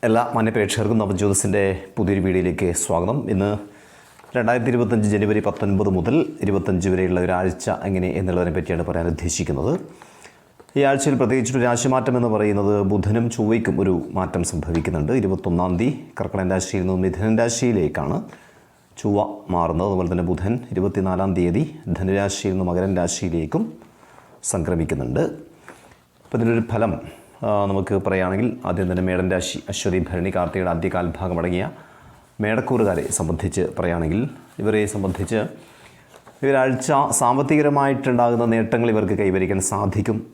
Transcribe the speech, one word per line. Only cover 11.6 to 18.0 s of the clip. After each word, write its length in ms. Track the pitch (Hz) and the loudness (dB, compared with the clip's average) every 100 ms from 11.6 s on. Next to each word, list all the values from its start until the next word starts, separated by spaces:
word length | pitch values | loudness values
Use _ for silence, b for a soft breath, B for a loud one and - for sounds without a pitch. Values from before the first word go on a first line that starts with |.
രാശിമാറ്റം 540 | 120 120 135 127 110 123 | 2 2 2 2 2 0
എന്ന് 100 | 120 | 2
പറയുന്നത് 540 | 107 107 101 101 104 | 2 2 2 2 2
ബുധനും 480 | 98 104 92 110 120 | 2 2 2 2 0
ചൊവ്വയ്ക്കും 520 | 117 107 113 113 92 | 0 2 2 2 0
ഒരു 200 | 98 87 - | 2 0 -2
മാറ്റം 320 | 90 92 95 | -4 -2 -2
സംഭവിക്കുന്നുണ്ട്. 720 | 85 82 76 82 78 82 76 | -2 -4 -2 -2 -2 -2 0
ഇരുപത്തൊന്നാം 640 | 127 98 92 - 85 90 90 | 0 0 -2 0 0 0 0
തീയതി 280 | 120 - - - | 0 -2 -10 -8
കർക്കിടകൻ 300 | 90 98 92 | -6 -2 0
രാശിയിൽ 300 | 92 92 104 | 0 -2 -2
നിന്നും 200 | 92 92 | 0 0
മിഥുനൻ 360 | 92 85 110 110 | 0 0 0 2
രാശിയിലേക്കാണ് 840 | 117 117 127 107 78 - | 2 0 0 2 0 -2